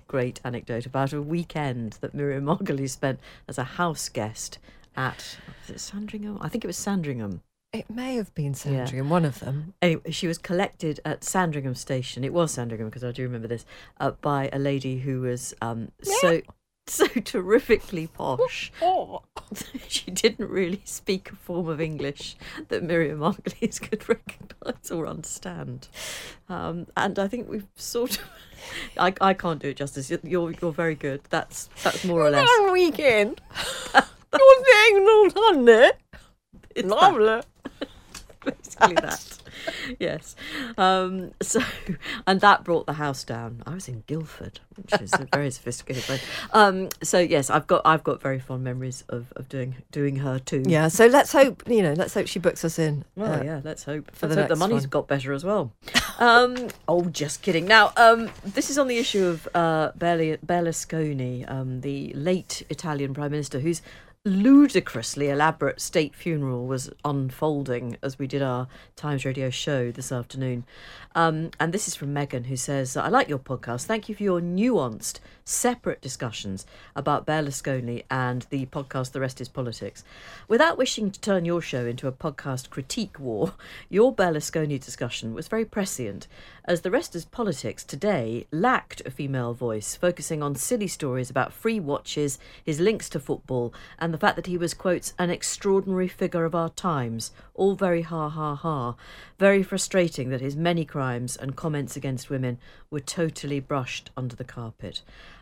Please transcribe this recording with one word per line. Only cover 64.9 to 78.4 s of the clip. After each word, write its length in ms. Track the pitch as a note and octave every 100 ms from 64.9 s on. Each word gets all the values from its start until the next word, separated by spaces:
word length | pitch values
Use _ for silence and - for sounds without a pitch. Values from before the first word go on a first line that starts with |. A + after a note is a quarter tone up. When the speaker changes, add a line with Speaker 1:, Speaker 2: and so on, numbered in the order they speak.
| A#2+ - - C#3+
Speaker 1:
elaborate 500 | C#3 D3+ D3+ C#3 -
state 340 | - F3+ D3
funeral 500 | - F3 D#3 C3+ B2 B2
was 200 | C3 C3 -
unfolding 920 | D3 C#3 C3 B2+ D#3 D3 C3 A#2+ B2 A#2
as 160 | C3+ C3+
we 60 | C3+
did 120 | C#3+
our 280 | C3+ B2 B2+ - -
Times 300 | - D3+ C#3
Radio 260 | C3 C3 C3
show 400 | B2+ - C#3 A#2+
this 220 | A#2 B2+
afternoon. 520 | B2+ A#2 C3 C3 B2 A#2+ - - - - E3
Um, 340 | E3 D#3+ D#3+ -
and 140 | E3
this 140 | E3 -
is 60 | -
from 160 | C#3+
Megan, 300 | C#3+ C#3+ C3
who 120 | B2 C3
says, 400 | - C#3 C3 C#3+
"I 120 | G#2
like 200 | A#3+ C#4
your 120 | C#3
podcast. 440 | - B2+ - A#2+
Thank 240 | - A3 G#3
you 60 |
for 80 | G#3
your 180 | G3+ F3
nuanced, 800 | F3 F3+ A#3+ G#3+ B2+ A2 - - - -
separate 560 | - - B3 A#3+ - -
discussions 640 | C3 - B2 - G2+ F#2+ - - - -
about 300 | C#3+ C#3+ -
Berlusconi 800 | D#3 D3 C#3 - C3 A#2+ A#2+ -
and 360 | C3+ B2+ B2